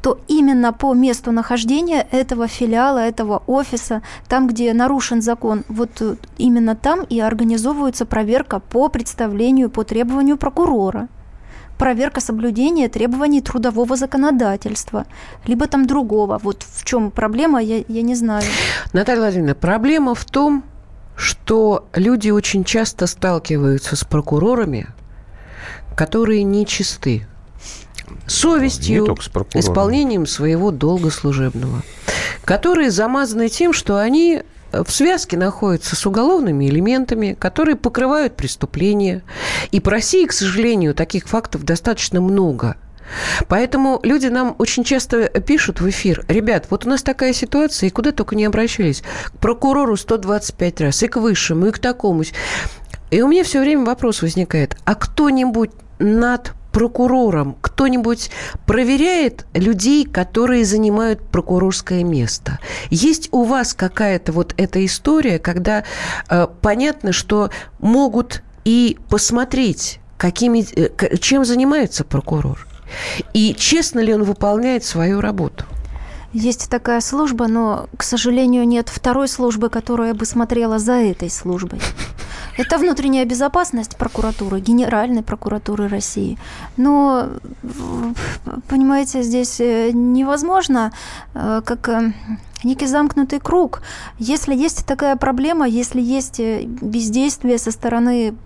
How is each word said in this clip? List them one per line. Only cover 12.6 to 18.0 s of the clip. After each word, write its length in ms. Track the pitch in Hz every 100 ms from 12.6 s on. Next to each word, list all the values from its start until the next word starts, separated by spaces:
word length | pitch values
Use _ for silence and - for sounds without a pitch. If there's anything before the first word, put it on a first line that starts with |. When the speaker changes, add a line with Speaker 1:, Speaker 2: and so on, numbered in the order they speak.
| 277 339 247
Speaker 1:
требований 520 | 226 233 254 294 285
трудового 560 | - - 240 220 240 262
законодательства, 1080 | 262 269 285 269 220 196 214 214 - 214 - - - -
либо 220 | - 240 294
там 200 | 277 262
другого. 520 | 277 240 208 202 208
Вот 220 | 202 202
в 220 | - -
чём 260 | - 247 214
проблема, 500 | - 220 220 320 269
я, 220 | 220 226 -
я 140 | 226